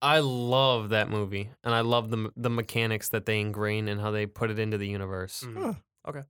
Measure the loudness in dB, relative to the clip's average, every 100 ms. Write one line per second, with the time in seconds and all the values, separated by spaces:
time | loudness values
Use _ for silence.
0 | 4 4 4 0 2 4 6 4 2 2
1 | 2 0 -2 -4 -6 -6 0 2 4 2
2 | 2 -2 -4 -2 -2 0 0 0 0 0
3 | -2 -2 0 0 0 -2 -2 -2 -2 -2
4 | -2 -2 -4 -2 -4 -2 -2 -2 -2 -4
5 | -6 -6 -8 -10 -10 -6 -6 -6 -12 _
6 | -12 -12 -14